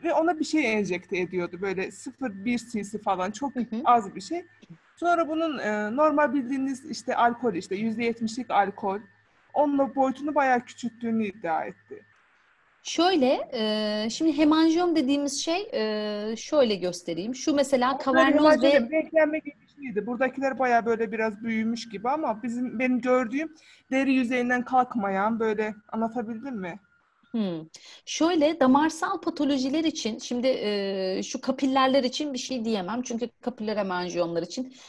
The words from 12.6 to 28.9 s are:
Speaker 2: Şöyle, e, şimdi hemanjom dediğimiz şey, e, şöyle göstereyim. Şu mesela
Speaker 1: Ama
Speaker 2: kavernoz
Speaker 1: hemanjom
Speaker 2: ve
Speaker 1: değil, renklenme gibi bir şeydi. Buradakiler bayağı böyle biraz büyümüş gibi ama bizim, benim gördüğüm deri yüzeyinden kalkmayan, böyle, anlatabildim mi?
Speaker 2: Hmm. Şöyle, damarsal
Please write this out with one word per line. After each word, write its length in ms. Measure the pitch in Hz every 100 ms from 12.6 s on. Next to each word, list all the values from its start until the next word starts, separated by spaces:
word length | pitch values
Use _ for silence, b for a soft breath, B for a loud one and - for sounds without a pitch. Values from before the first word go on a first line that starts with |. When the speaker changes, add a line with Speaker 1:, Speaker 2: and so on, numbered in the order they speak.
| _ _
Speaker 2:
Şöyle, 640 | - - 349 359 247 359 679
e, 580 | 240 214 214 214 214 226
şimdi 260 | - 320 285
hemanjom 600 | 311 311 320 330 359 320
dediğimiz 480 | 262 285 285 277
şey, 240 | - 349 415
e, 640 | 220 214 214 214 208 214 226
şöyle 380 | - 302 240
göstereyim. 600 | 196 180 175 - 165 214
Şu 200 | 254 -
mesela 340 | 285 277 262 247
Speaker 1:
Ama 100 | 277
Speaker 2:
kavernoz 360 | 269 269 277 285
Speaker 1:
hemanjom 220 | 302 302
Speaker 2:
ve 100 | 277
Speaker 1:
değil, 180 | 285 233
renklenme 480 | 311 311 320 302 311
gibi 180 | 294 -
bir 220 | _ -
şeydi. 220 | 269 202 202
Buradakiler 520 | 240 262 262 269 254
bayağı 280 | 254 233 226
böyle 260 | 226 226
biraz 300 | 220 220 202
büyümüş 440 | 226 220 220 226 -
gibi 200 | 196 233
ama 340 | 302 294 220
bizim, 360 | 247 240 247 220
benim 220 | 254 254
gördüğüm 540 | 254 254 233 269 320 - B B B
deri 220 | 262 269
yüzeyinden 520 | 262 240 254 247 247
kalkmayan, 760 | 247 254 247 240 196 190 214 226
böyle, 340 | 220 214 214 214 -
anlatabildim 640 | 226 226 233 214 226 277 226
mi? 220 | 180 185 _ _ _ _ _
Speaker 2:
Hmm. 360 | 233 196 165 160 B B B -
Şöyle, 540 | - 320 359 294 330
damarsal 600 | 262 269 320